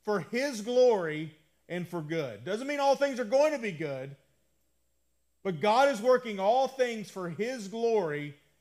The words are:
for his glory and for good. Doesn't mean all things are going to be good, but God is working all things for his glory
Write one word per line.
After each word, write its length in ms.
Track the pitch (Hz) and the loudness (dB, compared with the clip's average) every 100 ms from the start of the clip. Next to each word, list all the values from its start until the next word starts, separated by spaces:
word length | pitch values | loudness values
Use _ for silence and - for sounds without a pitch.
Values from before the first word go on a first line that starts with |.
for 160 | - 202 | -2 -2
his 420 | 151 240 285 226 | -2 -2 -2 -4
glory 760 | 214 247 254 214 165 151 156 - _ _ _ | 0 6 6 6 0 -4 -8 -12 _ _ _
and 180 | 175 175 | -8 -6
for 140 | 175 | -8
good. 440 | 151 165 135 104 | -4 -4 -4 -8
Doesn't 240 | 135 214 269 | -6 -6 -4
mean 120 | 285 | 0
all 140 | 277 | 2
things 260 | 269 285 247 | 4 2 0
are 40 | |
going 280 | 220 269 311 | 0 4 4
to 60 | 285 | 2
be 140 | 220 | -4
good, 440 | 156 151 135 139 139 _ _ _ _ _ _ _ _ _ _ _ _ | -6 -6 -6 -10 -16 _ _ _ _ _ _ _ _ _ _ _ _
but 180 | 196 156 | -6 -2
God 280 | 208 233 277 | 2 4 4
is 120 | 226 | 2
working 380 | 240 254 240 202 | 2 2 2 -2
all 300 | 196 254 269 | 2 2 0
things 420 | 262 247 226 180 | 0 -2 -2 -10
for 180 | 190 175 | -10 -8
his 380 | 160 226 262 196 | -4 -4 -4 -8
glory 680 | 226 233 220 165 147 147 143 _ _ | -4 0 2 0 -4 -8 -14 _ _